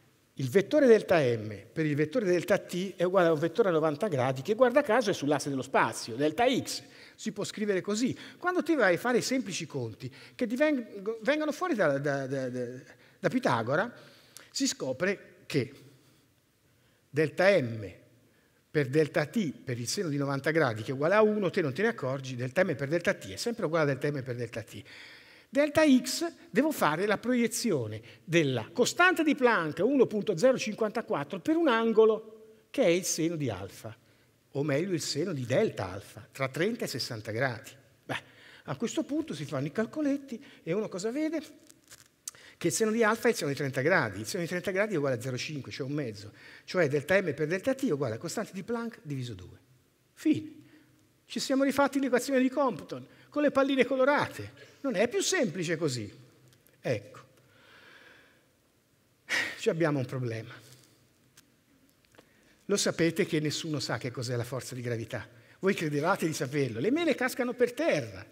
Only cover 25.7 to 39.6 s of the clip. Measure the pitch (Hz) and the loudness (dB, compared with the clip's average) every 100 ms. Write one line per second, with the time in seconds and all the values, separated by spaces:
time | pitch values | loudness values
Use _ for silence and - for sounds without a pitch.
25.7 | 311 311 254 - - 339 - - 202 302 | 4 6 6 4 -4 -6 -8 -2 2 2
26.7 | - 165 156 208 196 233 247 226 - 233 | 2 2 2 0 -2 0 0 0 0 -2
27.7 | 147 107 107 - - - 165 143 123 110 | -2 -2 -8 -14 -20 0 2 4 0 -4
28.7 | - 233 - 370 339 311 262 240 202 156 | 0 0 4 4 4 2 4 4 2 0
29.7 | 147 220 277 196 208 190 165 254 233 214 | 0 2 4 4 2 -2 2 2 2 -2
30.7 | 202 220 214 - 165 143 190 302 320 311 | -2 -2 -4 -4 -4 -4 -6 0 2 4
31.7 | 226 226 220 220 214 - - - - _ | 4 4 6 6 4 -6 -20 -20 -20 _
32.7 | - 170 180 175 - 165 165 131 92 98 | 0 4 2 0 -2 -2 -2 -4 -4 -10
33.7 | - 113 - _ _ _ _ _ 139 147 | -12 -16 -16 _ _ _ _ _ -4 0
34.7 | 139 196 165 - 139 190 143 113 151 220 | 0 0 -4 -4 -4 -4 -4 0 2 2
35.7 | - 95 101 - 107 - - 135 143 202 | -2 -8 -8 -14 -20 -16 -6 -4 0 -2
36.7 | 240 214 120 - 113 110 110 135 113 - | -2 -6 -6 -6 -8 -6 -2 -2 -4 -12
37.7 | - _ _ - - - - - - - | -20 _ _ -8 -8 -8 -20 -20 -18 -10
38.7 | 139 226 330 - 302 311 147 143 139 | -6 -4 -4 -4 -4 -4 -8 -6 -6